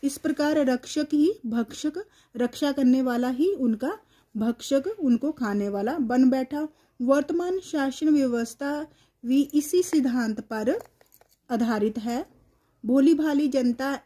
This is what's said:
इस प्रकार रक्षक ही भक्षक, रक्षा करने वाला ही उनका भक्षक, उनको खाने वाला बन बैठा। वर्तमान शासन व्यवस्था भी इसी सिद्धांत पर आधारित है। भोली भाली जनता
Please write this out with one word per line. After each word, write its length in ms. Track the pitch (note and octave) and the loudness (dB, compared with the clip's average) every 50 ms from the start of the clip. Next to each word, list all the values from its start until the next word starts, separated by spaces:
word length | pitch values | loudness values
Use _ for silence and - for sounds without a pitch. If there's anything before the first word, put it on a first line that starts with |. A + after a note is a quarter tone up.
| - | -4
इस 140 | C#4 - | -4 -6
प्रकार 400 | - - D#4 D4 - D4 D4 D#4 | -4 -4 -4 -2 0 0 0 2
रक्षक 500 | D#4 C#4+ B3+ B3+ B3 - - - D4+ D4+ D4 D4+ | 2 2 2 0 -2 -4 -6 -4 -4 -2 0 2
ही 200 | D4 D4 F4 A4 - - | 2 2 2 2 -2 -6
भक्षक, 480 | A3+ A3 A#3 A3+ A3 - - - D4+ D4+ F4 G#4+ _ _ _ _ _ _ | -4 -2 -2 -4 -4 -8 -6 -6 -6 -6 -6 -12 _ _ _ _ _ _
रक्षा 340 | A3+ B3 A#3+ - - D4+ C#4+ | -4 -4 -4 -2 -2 -2 -2
करने 300 | C#4 C#4+ C#4 B3+ B3+ C4 | 0 2 4 4 4 4
वाला 280 | C4 B3+ A#3+ A#3+ B3 B3 | 2 0 -2 -2 -2 -2
ही 240 | B3+ B3 D4+ F#4+ G4+ | 0 0 0 0 0
उनका 440 | - C4 A#3 A3 G#3+ B3 C#4+ G#4 G#4+ _ _ _ _ _ _ _ | 0 0 -2 0 0 -4 -6 -6 -8 _ _ _ _ _ _ _
भक्षक, 460 | G#3+ A3 A#3 A#3 - - - C#4 C#4 C4+ F#4 A4 A4 | -4 -2 -2 -2 -4 -4 -2 0 0 0 -2 -6 -2
उनको 320 | E4+ C4 A#3+ A#3 - D4 | 0 2 2 2 0 -4
खाने 380 | D#4 - B3 G#3+ G3+ G3+ G3+ G3+ | -4 -4 -4 -2 -2 -2 -2 -2
वाला 280 | G3+ G3+ G3+ A#3 D4+ | -2 -2 -2 -2 -2
बन 320 | F4 C4+ A3 A#3+ B3+ C4 B3+ | -2 -2 0 2 4 4 4
बैठा। 380 | B3+ C4 C4 B3+ D4 D4 D#4 D4+ _ _ _ _ _ _ | 4 2 -2 -4 -4 -6 -6 -8 _ _ _ _ _ _
वर्तमान 580 | B3 A#3+ C4+ D4 C#4+ - D#4+ E4+ F4 F4+ F#4 F#4+ | 0 2 2 2 2 0 -2 -2 -2 -2 -2 -4
शासन 500 | F4+ - - D4+ C4+ C4+ C4 - D#4 D#4 | -6 -4 -4 -2 -2 -2 -2 0 2 2
व्यवस्था 760 | D4+ D4 C4+ B3+ A#3+ A#3 A#3 A3+ - _ C#4 C#4+ D4 D4 D#4 D4+ _ _ _ _ _ _ - | 4 4 2 2 0 -2 -4 -4 -6 _ -6 -6 -4 -6 -8 -10 _ _ _ _ _ _ -4
भी 160 | A#3 B3+ C#4 C#4+ C#4+ - | 0 2 2 2 2 0
इसी 300 | D4+ D4 - - F4+ F4+ | -2 0 2 0 0 0
सिद्धांत 560 | - - D#4 B3+ C4 A#3+ B3+ A#3 A3 G#3+ G#3+ | 2 2 2 2 2 0 0 0 -2 -2 -4
पर 400 | - _ A3+ G#3+ G#3+ A#3 E4 A#4+ - - _ _ _ _ _ _ _ _ _ _ _ _ | -8 _ -6 -4 -2 -2 -2 -2 -6 -12 _ _ _ _ _ _ _ _ _ _ _ _
आधारित 460 | B3 A3 A#3+ A3+ A3+ G#3+ G#3 A3 G#3+ | -2 -2 0 0 0 0 0 0 -2
है। 280 | A#3+ G#3+ A#3+ A#3 B3+ F#4 _ _ _ _ _ _ _ _ _ _ _ - | -2 -6 -4 -4 -4 -6 _ _ _ _ _ _ _ _ _ _ _ -2
भोली 280 | G#3+ B3 C#4 C4+ D#4 E4 | 2 4 6 6 6 6
भाली 340 | C#4+ D4+ D#4 D4 C#4+ D4+ | 4 2 2 2 2 0
जनता 520 | C#4 C4 C4+ B3 A#3+ A#3+ - C4 C4+ C#4 - _ | 2 0 2 2 2 0 0 -2 -4 -4 -6 _